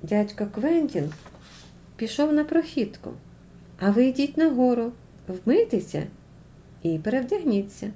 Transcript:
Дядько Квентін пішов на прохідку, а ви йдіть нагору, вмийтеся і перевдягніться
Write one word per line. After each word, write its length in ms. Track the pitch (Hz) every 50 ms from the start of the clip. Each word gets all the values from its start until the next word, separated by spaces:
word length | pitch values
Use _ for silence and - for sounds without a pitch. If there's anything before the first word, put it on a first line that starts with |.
| -
Дядько 420 | 160 208 208 208 202 - - 214
Квентін 680 | 202 - - 220 302 339 339 311 269 - 180 143 151 151 - - - - - - - - - - - - - - - -
пішов 380 | - 226 220 - - 285 302 302
на 100 | 294 302
прохідку, 680 | 302 320 330 320 - - 285 214 202 - - - - - - - - - - - - - - - - - -
а 120 | 185 196
ви 140 | 202 220 254
йдіть 320 | 262 254 262 277 285 - 311
нагору, 540 | 320 320 269 240 254 247 247 233 226 240 240 - - - - - - -
вмийтеся 760 | 185 185 - 220 269 415 466 440 - 196 156 - - 151 151 - - - - - - - - - - - - - - - -
і 160 | 170 165 156
перевдягніться 920 | 156 214 233 262 254 254 403 415 339 294 214 202 196 202 - - - 208 208